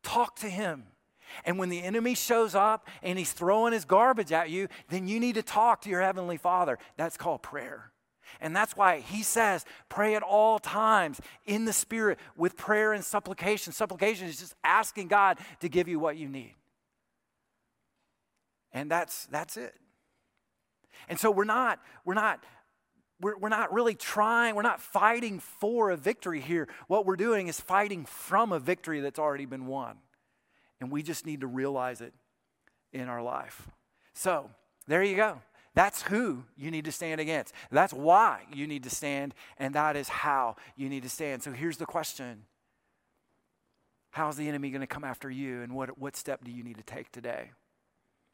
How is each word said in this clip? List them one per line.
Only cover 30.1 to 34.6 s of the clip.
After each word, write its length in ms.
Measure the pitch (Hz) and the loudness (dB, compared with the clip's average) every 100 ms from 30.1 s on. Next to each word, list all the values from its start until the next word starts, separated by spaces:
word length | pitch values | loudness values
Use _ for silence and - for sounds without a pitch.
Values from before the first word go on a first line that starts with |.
| _ _ _ _ _ _ _ | _ _ _ _ _ _ _
And 120 | 127 | -6
we 100 | 147 | -4
just 220 | 151 160 | -4 -8
need 160 | 165 147 | -6 -6
to 60 | 131 | -6
realize 560 | 127 135 139 127 117 | -2 -2 -2 -4 -6
it 100 | 120 _ _ _ _ _ _ _ _ | -16 _ _ _ _ _ _ _ _
in 160 | 135 127 | -10 -6
our 140 | 120 | -6
life. 460 | 120 - - - - _ _ _ _ | -4 -6 -8 -14 -20 _ _ _ _
So, 380 | - 190 165 113 _ | -4 0 0 -4 _